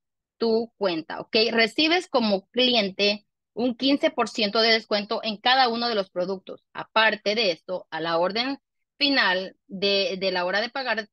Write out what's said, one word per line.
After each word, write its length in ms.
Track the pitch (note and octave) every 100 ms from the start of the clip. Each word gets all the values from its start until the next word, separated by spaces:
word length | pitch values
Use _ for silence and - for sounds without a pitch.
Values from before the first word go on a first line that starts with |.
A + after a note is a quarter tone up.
| _ _ _ -
tu 340 | A#3 A3+ A#3 -
cuenta, 420 | G3 E3 - -
¿ok? 160 | - A3 A3+
Recibes 560 | A3+ A3 - D#4 F4+ E4+
como 400 | D#4 A3 G3 -
cliente 760 | A#3+ B3+ A#3+ G3+ F#3+ G3+ G#3 _ _ _
un 220 | - B3+ A#3
quince 340 | C4+ C#4 D#4
por 200 | D4+ A3
ciento 320 | - G#3 A3+
de 100 | A3+
descuento 500 | A3+ G#3+ G#3 G3+ A3+
en 140 | A3+ G3+
cada 320 | B3 C4 B3+
uno 200 | A#3 A#3+
de 60 | G#3+
los 140 | F#3+
productos. 540 | F3+ F3+ F#3+ - - _
Aparte 600 | - - A3 A3 G#3 G3+ A3
de 160 | G#3
esto, 360 | D#3 - F3+ -
a 100 | D#3+
la 160 | E3 E3
orden 400 | F3+ G#3+ B3+ C#4 _ _ _ -
final 600 | C#4+ C4+ G3+ F#3 F#3+ - -
de, 500 | F#3+ G3+ G3 F#3 F#3+
de 120 | F#3+
la 140 | F3+ F3+
hora 160 | G3
de 80 | A#3
pagar 400 | C#4 B3+ A3 G#3+